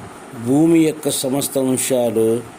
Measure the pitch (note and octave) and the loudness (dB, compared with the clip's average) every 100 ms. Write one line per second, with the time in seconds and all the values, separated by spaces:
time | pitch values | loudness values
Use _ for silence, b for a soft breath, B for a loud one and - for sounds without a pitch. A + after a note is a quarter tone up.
0 | - - - B2 A#2 C#3+ E3 E3 D#3 D#3 | -18 -18 -18 -8 0 2 4 4 4 0
1 | C#3+ - C3+ C#3 C#3 C3+ C3 B2 - B2+ | -4 -4 -2 -2 -2 -2 0 0 0 0
2 | A#2+ A2 A2+ A#2+ - | 0 2 2 0 -4